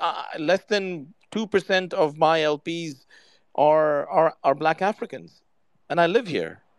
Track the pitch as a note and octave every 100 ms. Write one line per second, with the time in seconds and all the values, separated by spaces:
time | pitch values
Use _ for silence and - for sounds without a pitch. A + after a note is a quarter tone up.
0 | E3+ - - - D#3 F#3+ - G#3 F#3+ E3+
1 | C#3 - _ G#3 G#3+ G3 - F#3 F3+ G3
2 | D#3 D3+ D#3+ D#3+ D3+ D3 - E3+ E3 B2+
3 | _ - _ _ _ - D3 D#3 D3+ C#3+
4 | - F3 D#3+ - C#3+ C#3+ D#3 D#3+ F#3+ -
5 | A3+ A#2+ F2 _ _ _ _ _ - D#3+
6 | E3+ A3 G#3 A2+ E2 - _